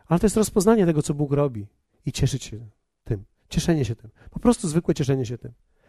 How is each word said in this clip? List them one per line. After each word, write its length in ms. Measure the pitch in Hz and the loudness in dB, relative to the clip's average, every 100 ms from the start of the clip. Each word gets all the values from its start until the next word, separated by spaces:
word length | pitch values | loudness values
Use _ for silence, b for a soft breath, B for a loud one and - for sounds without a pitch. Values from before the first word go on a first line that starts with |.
| _ | _
ale 140 | 170 | 2
to 60 | 214 | 4
jest 100 | 220 | 2
rozpoznanie 500 | 208 214 185 226 175 | 2 2 4 4 4
tego, 160 | 151 | 2
co 120 | - | -2
Bóg 180 | 143 147 | -4 -2
robi 340 | 143 143 113 101 _ _ _ - | 0 -2 -4 -12 _ _ _ -10
i 60 | |
cieszyć 320 | - 139 131 | -2 -2 -2
się 240 | - 107 110 _ _ _ | -8 -14 -16 _ _ _
tym. 200 | - 104 - _ _ | -8 -8 -8 _ _
Cieszenie 360 | - 170 160 | -4 0 0
się 120 | 113 113 | 0 -4
tym. 140 | 110 b b | -12 b b
Po 100 | - | 0
prostu 280 | 240 233 170 | 2 2 0
zwykłe 260 | 156 - | -2 0
cieszenie 320 | 165 135 135 113 | -2 0 0 -2
się 120 | 120 | -8
tym. 140 | 120 - _ b | -14 -20 _ b